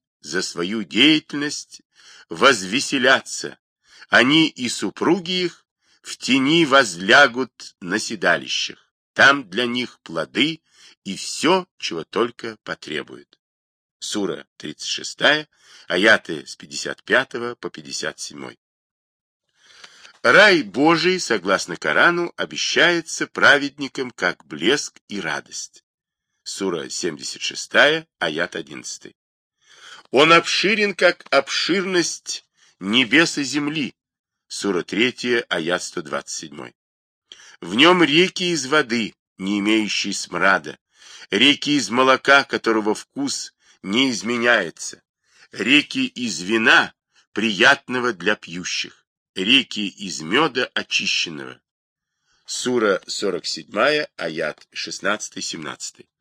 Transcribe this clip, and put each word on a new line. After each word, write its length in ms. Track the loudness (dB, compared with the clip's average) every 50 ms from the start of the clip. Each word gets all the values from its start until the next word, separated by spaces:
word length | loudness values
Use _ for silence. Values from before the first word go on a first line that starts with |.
| _ _ _ _
за 220 | _ -6 -6 -4
свою 420 | -4 -4 -4 -6 -4 -4 -4 -6 -6
деятельность 1000 | -4 2 4 4 4 4 2 -2 -6 -8 -6 -6 -6 -8 -10 -12 -16 -20 -20 _ _ _ _ _ -20 -20 -20 -16 _
возвеселятся, 1300 | -2 4 6 6 6 4 0 -4 -4 -4 -2 -2 -2 2 4 4 4 2 0 -6 -10 -10 -10 -12 -14 _ _ _ _ _ _ _ _ -20 -6 _
они 400 | 4 4 4 6 4 4 4 2
и 180 | 0 -6 -6 -6
супруги 760 | -6 -4 -6 -6 -4 -2 0 0 0 0 -2 -4 -4 -2 -4
их 200 | -4 -6 _ _ _ _ _ _ _ _ _
в 160 | _ -16 -16 -10
тени 480 | -2 0 2 2 4 4 4 4 4
возлягут 1120 | 6 6 4 4 2 -2 -4 2 6 8 8 8 6 4 -2 -6 -6 _ -16 -20 -20 -18 _
на 180 | -6 -4 -4 -4
седалищах, 920 | -4 -6 -6 -2 0 0 0 0 -2 -6 -6 -6 -6 -8 -10 -16 _ _ _ _ _ _ _
там 340 | 6 6 6 6 4 -2 -6
для 200 | -4 -4 -4 -2
них 320 | -2 -4 -6 -8 -10 _
плоды 640 | _ -8 -6 -6 -6 -4 0 0 0 0 -2 -6 _ _ _ _ -20 -20 -20 _ _
и 120 | -12 -10
всё, 520 | -10 -10 -10 -8 -2 0 2 2 2 0 -6 _ _
чего 260 | -10 -8 -8 -8 -10
только 540 | -6 -4 -4 -4 -4 -4 -10 -14 -14 -14 -14 _
потребуют». 760 | -12 -12 -12 -10 -10 -10 -10 -10 -12 -16 -20 -20 _ _ _ _ _ _ _ _ _ _ _ _ _ _ _
Сура 460 | -12 -8 -4 -4 -4 -4 -6 -8 -12 _ _ -16
тридцать 320 | -16 -16 -14 -12 -8 -8
шестая, 580 | -8 -8 -8 -12 -6 0 0 2 2 0 -2 -10 _ _ _ _ -20 -20 -8 _
аяты 580 | 0 2 6 6 6 4 2 -4 -10 -10 -10
с 100 | -14 -16
пятьдесят 480 | -18 -18 -14 -12 -10 -8 -8 -10 -10 _
пятого 520 | 0 0 0 0 0 -6 -8 -8 -8 -10
по 140 | -10 -12 -12
пятьдесят 480 | -12 -14 -14 -12 -10 -8 -8 -8 -8 -10
седьмой. 400 | -14 -14 -14 -14 -14 -16 -16 _ _ _ _ _ _ _ _ _ _ _ _ _ _ _ _ _ _ _ _ _ _ _ -20 -20 -20 -20 _ _ -20 -20 -20 _
«Рай 420 | 2 6 8 8 8 8 6 4 2
Божий, 560 | -2 0 2 4 4 4 4 2 0 0 0
согласно 560 | 0 -2 -2 -2 2 0 0 0 0 -6 -8 -4
Корану, 560 | -4 0 2 4 4 4 4 2 -2 -6 -6
обещается 920 | -8 -8 -8 -6 -6 -6 -2 2 2 2 2 2 0 -4 -6 -8 -8 -8 -6
праведникам 840 | _ 4 6 6 6 6 2 -2 -6 -8 -10 -8 -6 -6 -8 -8
как 360 | -6 -4 -4 -4 -4 -6 -12
блеск 540 | _ -8 -2 0 2 2 0 -2 -8 -14 -20 _ _
и 120 | -10 -8
радость». 640 | -6 -6 -6 -8 -8 -12 -14 -14 -14 -14 _ -20 _ _ _ _ _ _ _ _ _ _ _ _ _
Сура 460 | -14 -8 -6 -4 -4 -4 -4 -6 -8
семьдесят 520 | -8 -6 -6 -6 -6 -6 -10 -12 -10 -8
шестая, 640 | -8 -8 -8 -8 -12 -2 2 4 4 4 2 -2 -6 _ _ _
аят 360 | -6 -4 -2 -4 -6 -6 -6
одиннадцатый. 600 | -10 -12 -12 -16 -16 -14 -14 -14 -14 -16 -20 -20 _ _ _ _ _ _ _ _ _ _ _ _ _ -20 -20 -20 -20 _ _
«Он 220 | 6 6 8 8 8
обширен, 600 | 6 6 2 -2 0 0 0 0 0 0 -2 0
как 320 | 2 2 2 2 0 -4 0
обширность 1120 | 2 2 2 2 -4 -4 -2 0 0 0 0 0 0 0 0 0 -4 -8 -10 -12 -12 -12 -12 _ _ _ _ _ _ _
небес 580 | -4 0 2 2 2 4 4 4 4 2 0 -4
и 40 | -6
земли». 520 | -4 -4 -4 -4 -4 -4 -6 -6 -8 -10 _ _ _ _ _ _ _ _ _ _ _
Сура 360 | -12 -6 -4 -2 -2 -2 -4
третья, 640 | -2 -2 0 0 0 -2 -4 -4 -2 -2 -2 -2 -2
аят 320 | -4 -4 -2 -2 -4 -4
сто 200 | -4 -8 -10 -10 -8
двадцать 340 | -6 -8 -8 -8 -8 -10 -12
седьмой. 380 | -12 -12 -14 -16 -16 -18 -20 _ _ _ _ _ _ _ _ _ _ _ -20 -20 -20 -20 -20 _
В 120 | -10 -4 2
нём 300 | 4 6 6 6 6 4
реки 480 | 4 4 2 2 2 0 -4 -4 -4
из 160 | -2 -4 -2 0
воды, 480 | 0 0 0 0 -2 -4 -4 -6 -8 _ _ _ _ -8
не 220 | -4 -4 -2 0
имеющей 540 | 0 2 2 2 0 -2 -4 -4 -4 -4 -6
смрада, 640 | -8 -8 -8 -4 0 2 2 2 2 -2 -8 -14 -16 _ _ _ _ -20 -20 -20 -20 -8 -4
реки 460 | 0 4 4 4 4 2 0 0 0 0
из 120 | 0 0
молока, 540 | 0 2 4 4 4 4 4 4 4 4 4
которого 500 | 2 -4 -2 0 2 2 2 2 0 -2
вкус 600 | -2 -6 -12 _ -6 -4 -4 -4 -6 -8 -12 _ _ _ _ _ _ -8
не 260 | -2 0 0 2 0
изменяется, 920 | 0 -4 -4 -4 -4 0 2 2 2 2 0 -2 -8 -12 -14 -14 -14 -16 _ _ _ _ _ _ _ _ -20 _
реки 560 | -10 -6 0 2 2 2 2 0 -4 -4 -4 -4
из 340 | -6 -6 -6 -6 -6 -6
вина, 540 | -4 -2 0 2 4 4 4 4 4 0 -6 _ _ _ _ _ _ _ _
приятного 800 | -2 -2 -2 2 4 4 4 4 2 0 -6 -6 -2 -2 -2 -4
для 220 | -2 -2 -2 -2
пьющих, 720 | -2 -6 -12 -14 -10 -10 -8 -6 -8 -8 -10 -12 _ _ _ _ _ _ _ _
реки 520 | -6 0 2 2 2 2 -2 -6 -8 -8 -8
из 340 | -8 -12 -12 -12 -10 -10
мёда 440 | -6 -2 0 0 0 0 -2 -4 -6 -4 -6
очищенного. 840 | -8 -8 -4 -4 -4 -2 -2 -4 -4 -4 -6 -8 -12 -14 -16 -18 -20 _ _ _ _ _ _ _ _ _ _ _ _ _ _ _ _ _
Сура 560 | -12 -10 -6 -2 0 0 2 2 2 2 0 -2
сорок 400 | -8 -8 -4 -4 -4 -4 -4 -6
седьмая, 640 | -8 -10 -10 -12 -8 -2 0 0 2 0 0 -4 -6 _
аят 520 | -8 -8 -6 -4 -4 -6 -6 -8 -10 -18 _
шестнадцатый, 720 | _ -12 -10 -10 -10 -6 -4 -4 -4 -4 -6 -12 -10 -10 -10
семнадцатый. 680 | -8 -10 -10 -10 -12 -12 -12 -14 -16 -16 _ -20 _ _ _